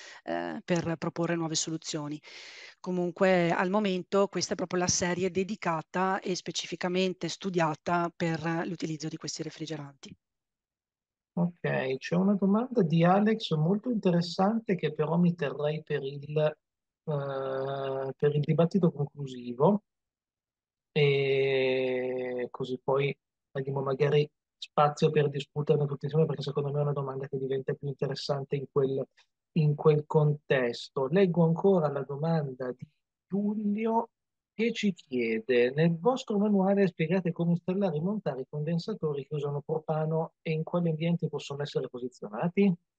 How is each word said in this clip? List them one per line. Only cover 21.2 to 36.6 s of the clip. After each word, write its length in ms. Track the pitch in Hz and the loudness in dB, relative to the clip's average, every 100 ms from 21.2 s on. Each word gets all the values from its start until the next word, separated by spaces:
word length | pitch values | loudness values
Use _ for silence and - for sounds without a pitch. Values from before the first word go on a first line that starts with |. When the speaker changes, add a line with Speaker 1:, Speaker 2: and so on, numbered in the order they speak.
| 135 135 135 135 131 131 127 127 127 127 127 123 120 | 2 2 2 2 2 2 0 -2 -2 -4 -4 -4 -6
Speaker 2:
così 280 | - 127 127 | -6 -6 -4
poi 340 | - 139 139 - _ _ _ | 0 2 0 -4 _ _ _
abbiamo 300 | 139 135 139 | -8 -4 -4
magari 460 | 135 135 147 147 147 _ _ _ | -2 2 4 4 2 _ _ _
spazio 540 | - - 147 - 156 | -4 2 2 4 2
per 180 | 151 143 | 4 0
discuterne 580 | 139 - 147 147 147 143 | -2 -6 -4 0 2 2
tutti 180 | 139 | -4
insieme, 220 | 139 151 151 | -2 0 0
perché 160 | 135 | 0
secondo 280 | 143 147 143 | -4 -4 -2
me 60 | 143 | -2
è 20 | |
una 100 | 147 | 0
domanda 340 | 143 135 131 135 | -2 -4 -6 -6
che 100 | 135 | -6
diventa 360 | 131 135 131 | -2 -2 -2
più 140 | 139 143 | -6 -6
interessante 680 | 135 135 139 - 139 135 143 | -4 -4 -4 -4 -4 -2 -6
in 100 | 131 | -2
quel, 340 | 143 135 135 131 _ _ _ _ | 0 0 0 -6 _ _ _ _
in 220 | 165 151 | 2 4
quel 300 | 147 156 147 - | 4 4 4 2
contesto. 1000 | 156 151 147 _ 139 120 117 - 139 131 | 4 4 0 _ 2 2 -2 -8 -4 2
Leggo 360 | 185 190 170 | 4 4 4
ancora 460 | 165 160 196 185 147 | 4 4 4 4 2
la 120 | 139 | -2
domanda 680 | 131 139 160 165 139 127 127 | -6 -4 0 0 -2 -6 -8
di 140 | 123 - _ _ _ _ | -8 -14 _ _ _ _
Giulio 840 | 196 208 214 208 208 220 226 - _ _ _ _ | -2 0 0 -2 0 0 0 -2 _ _ _ _
che 180 | - 233 | -2 -2
ci 200 | 226 208 | 2 -2
chiede: 800 | 175 _ 127 113 110 - 120 123 | -2 _ -2 0 0 2 4 4
"Nel 280 | 139 170 165 | 4 2 4
vostro 400 | 240 262 - 208 | 0 0 -2 0
manuale 480 | 214 196 | 2 4